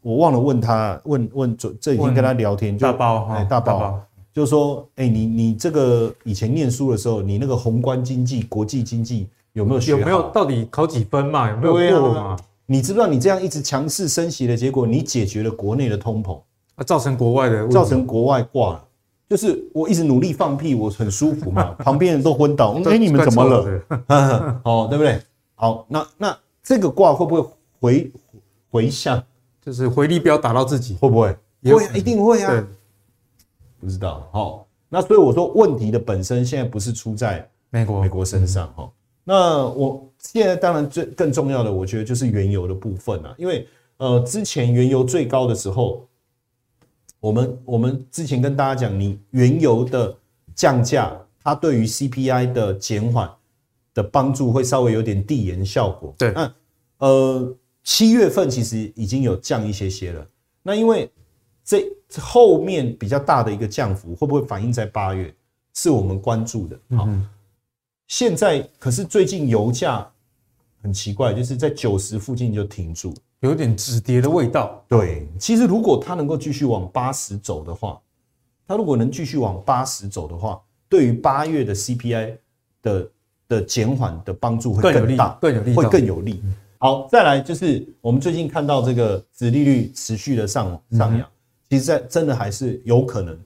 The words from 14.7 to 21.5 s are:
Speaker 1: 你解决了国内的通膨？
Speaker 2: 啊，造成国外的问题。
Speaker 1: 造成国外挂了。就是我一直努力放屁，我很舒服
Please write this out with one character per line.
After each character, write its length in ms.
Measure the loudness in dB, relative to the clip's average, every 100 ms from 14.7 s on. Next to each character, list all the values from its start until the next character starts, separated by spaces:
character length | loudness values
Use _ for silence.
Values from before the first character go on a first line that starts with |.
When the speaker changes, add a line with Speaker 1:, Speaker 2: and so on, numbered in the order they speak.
| 0 0
Speaker 1:
你 160 | 0
解 240 | 0 -2 -2
决 160 | -2
了 80 | -4
国 260 | -4 -4 -2
内 140 | -2
的 80 | -2
通 260 | -4 -6
膨？ 160 | -6 -10 _ _ _ -14
Speaker 2:
啊， 80 |
造 160 | -2 0
成 180 | 0 0
国 140 | 2
外 180 | 2 2
的 120 | 0
问 60 | 4
题。 60 |
Speaker 1:
造 100 | 4
成 220 | 4 2 0
国 200 | 0 2
外 180 | 2
挂 300 | 0 -2 -2
了。 120 | -4 -14 _ _ _ _
就 100 | 0
是 260 | 0 -2 -4 -4
我 120 | 0
一 60 |
直 100 | 2
努 160 | 4 4
力 140 | 2
放 240 | 0 -2 -2
屁， 160 | -2
我 160 | -2 -2
很 200 | -2 -4
舒 220 | 0 0
服 180 | 0 -2